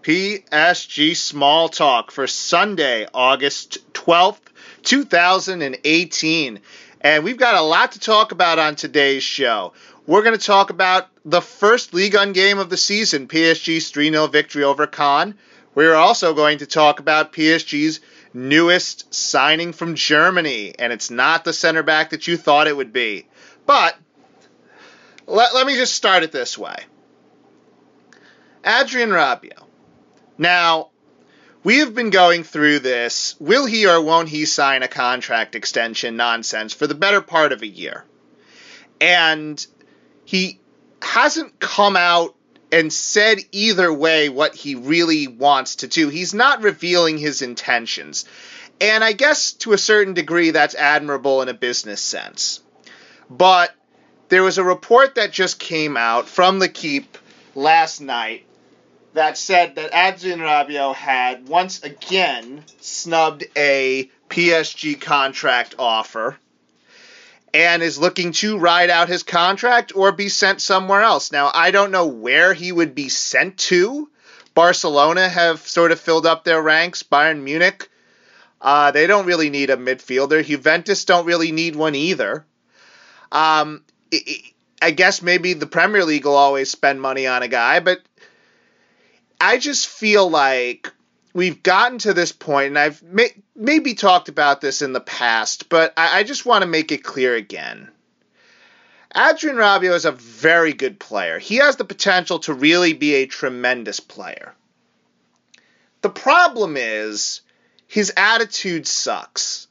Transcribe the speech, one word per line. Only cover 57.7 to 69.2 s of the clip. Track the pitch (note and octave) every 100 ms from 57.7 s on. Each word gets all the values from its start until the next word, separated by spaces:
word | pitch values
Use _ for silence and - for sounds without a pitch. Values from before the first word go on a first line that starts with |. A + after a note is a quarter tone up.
| E3 D#3+ -
night | C#3 B2 A2 A2+ _ _ _ _ _ _ _
that | D#3 D#3 D3+
said | - F#3 E3+ -
that | D#3
Adrien | E3 F#3 F3+ F3+ F3
Rabiot | D#3+ D3+ C#3+ D3 C#3 C3+
had | C#3+ C3 B2+ B2 B2+
once | E3 F#3+ -
again | D3+ C#3+ - F#3 F3 B2 A#2 C#3+ D3+ _
snubbed | - - E3+ E3 D#3+ D3+ - -
a | C#3+ C#3 C3 C3 C3 _ _
P | - F3
S | E3 D#3
G | - D#3 C#3+
contract | - C#3+ C3+ C3 D3 B2 A#2+ -
offer | B2 A2+ A2 A2+ A2+ D3 _ _ _ _ _ _ - - - _ _
and | D3+ E3+ E3+
is | E3 C3+
looking | E3+ F3+ F3
to | D#3 G#3+ G#3+
ride | E3+ E3+ F3
out | E3+ E3+
his | F3